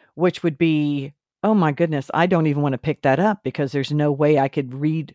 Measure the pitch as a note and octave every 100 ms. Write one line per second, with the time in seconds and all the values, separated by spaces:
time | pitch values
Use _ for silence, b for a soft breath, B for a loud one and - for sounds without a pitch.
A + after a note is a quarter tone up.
0 | b - F3 - F3 C#3+ E3 D#3 D3 D3
1 | C#3 - _ _ G#3 G#3+ D#3+ C#3 E3+ D3+
2 | C3+ - F3 F3+ D#3+ C#3+ C#3+ C3 - D3
3 | C#3+ C3+ G3+ G3+ - - C#3 D3 C3 D3
4 | D3 C#3 D3 D3+ C3+ - C3 C3 D3+ D#3+
5 | D3